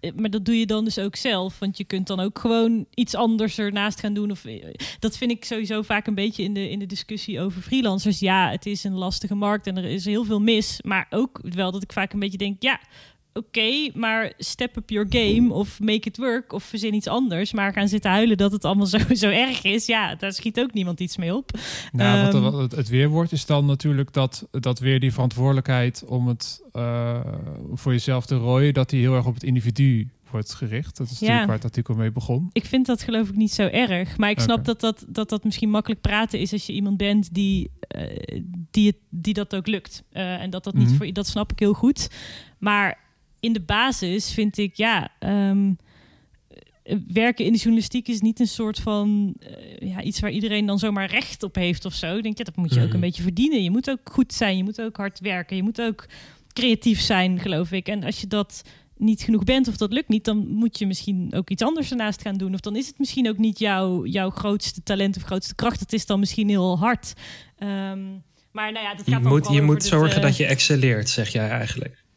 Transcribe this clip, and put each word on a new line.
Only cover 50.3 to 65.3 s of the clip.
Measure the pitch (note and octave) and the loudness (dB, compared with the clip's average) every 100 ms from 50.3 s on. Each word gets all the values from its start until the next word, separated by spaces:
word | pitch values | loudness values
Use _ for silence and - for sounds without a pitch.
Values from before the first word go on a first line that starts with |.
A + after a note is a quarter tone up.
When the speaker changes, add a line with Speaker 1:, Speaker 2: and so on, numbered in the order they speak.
Speaker 1:
iedereen | G#3 G#3+ G#3 G#3+ | -2 0 0 2
dan | G3+ | 2
zomaar | G#3+ G3+ F#3+ | 0 0 0
recht | G#3 - - | -2 -4 -8
op | G3 | -6
heeft | - F3 F3 | -2 0 0
of | F#3+ | -4
zo. | - E3 G3 | -6 -4 -4
Ik | |
denk, | A3 G#3 | -4 -6
ja, | |
dat | G#3 E3 | -6 -4
moet | E3 | 2
je | B2+ | 4
ook | A#2 | 4
Speaker 3:
Mhm. | |
Speaker 1:
een | A2 | 2
beetje | F3 F3 | 0 0
verdienen. | F3 E3+ C#4 C#4+ | -2 2 2 4
Je | F3+ | 2
moet | G#3+ B3+ | 0 0
ook | C4+ - | -6 -4
goed | - B3+ | 0 0
zijn, | - G#3+ F#3+ | 2 0 2
je | |
moet | F#3+ G#3+ | -2 -4
ook | A3+ G#3+ | -8 -6
hard | G3 - | -8 -6
werken, | G3 F3+ E3+ F#3+ | -4 -4 -4 -2
je | |
moet | G3 A3 | -2 -2
ook | A#3 G3+ - - - - _ | -4 -4 -10 -20 -20 -20 _
creatief | - B3+ A3 A#3+ G#3+ | 0 2 4 4 2
zijn, | - G3 F#3 F3+ | 4 4 4 2
geloof | E3+ D#3+ E3+ | 0 -2 -2
ik. | F#3 F3+ | -4 -4
En | E3+ | -4
als | D#3 - | -4 -6
je | G3 | -2
dat | G#3 G3+ - - - _ - | -2 -2 -8 -18 -20 _ 0
niet | G#3+ G#3+ | 2 2
genoeg | - A3 | 2 2
bent | F#3+ C4 B3 | 4 4 2
of | G#3+ | 0
dat | G#3 | -2
lukt | A#3+ - | -2 0
niet, | A3 | 0
dan | A3 G#3+ G3 | 2 0 0
moet | G#3 A3+ - | 0 0 0
je | G3+ | -4
misschien | F#3 - F#3+ F3 | -2 -2 -4 -2
ook | - F#3+ | -4 -4
iets | G3+ | -2
anders | A#3 D#4+ C4+ | 0 0 -2
ernaast | B3 G#3+ G#3 | -2 -4 -4
gaan | A3 G3 | -6 -4
doen. | F#3+ | -4
Of | F#3 | -4
dan | - G#3 | -4 -6
is | C4+ | -6
het | - | -4
misschien | C#4 - A#3 | -4 0 0
ook | G#3 | 2
niet | A3 G3+ | 0 2
jouw, | G#3+ F#3+ F#3+ F3+ - | 0 2 2 0 -2
jouw | F#3+ F#3+ | -2 -2
grootste | - G#3 G3+ - - | -2 -2 0 -2 -8
talent | - G3 G3 F#3 | -4 0 0 -2
of | |
grootste | - | -4